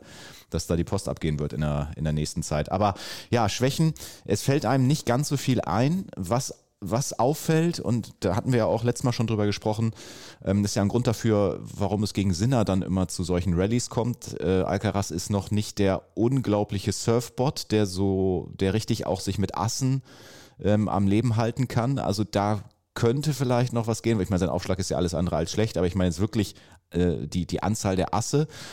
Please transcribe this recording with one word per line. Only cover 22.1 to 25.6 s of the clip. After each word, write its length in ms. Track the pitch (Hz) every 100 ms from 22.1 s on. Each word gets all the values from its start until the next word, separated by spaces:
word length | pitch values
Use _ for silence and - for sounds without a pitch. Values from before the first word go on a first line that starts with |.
| 101
da 400 | 107 101 104 107 - _ _
könnte 400 | - 117 135 151
vielleicht 400 | 131 131 123 123
noch 140 | 117 110
was 160 | 110
gehen, 140 | 113 113
weil 60 |
ich 60 | 90
meine, 120 | 92
sein 80 | 87
Aufschlag 280 | 85 - 92
ist 120 | 90
ja 80 | 71
alles 180 | 87 80
andere 220 | 87 82
als 140 | 85
schlecht, 260 | -